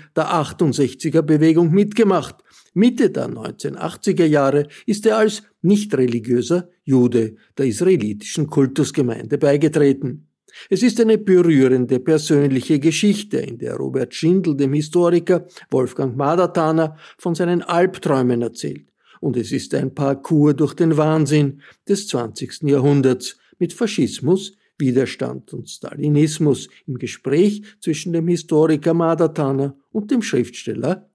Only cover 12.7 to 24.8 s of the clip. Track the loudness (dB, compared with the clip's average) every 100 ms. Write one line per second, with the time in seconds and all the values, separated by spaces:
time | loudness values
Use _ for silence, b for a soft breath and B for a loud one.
12.7 | 0 0 2 0 0 -2 -6 -6 -10 -10
13.7 | -6 -6 -4 -6 -2 0 2 0 -2 0
14.7 | 0 0 0 2 2 2 -2 -2 B B
15.7 | -2 -2 -4 -6 -2 0 0 0 0 0
16.7 | 0 -2 -4 B B -6 -2 0 -2 0
17.7 | 0 0 0 0 2 2 0 -4 -6 -10
18.7 | -12 -18 b b b -4 -4 -4 -6 -4
19.7 | -4 -4 -4 -2 -4 0 2 4 2 -2
20.7 | 0 0 2 2 2 2 2 0 -4 b
21.7 | b -4 -4 -2 -6 -6 -10 -14 -6 0
22.7 | 2 4 4 2 0 -4 -16 b b -6
23.7 | -4 -4 -2 -2 -2 -2 -2 -2 -18 _
24.7 | _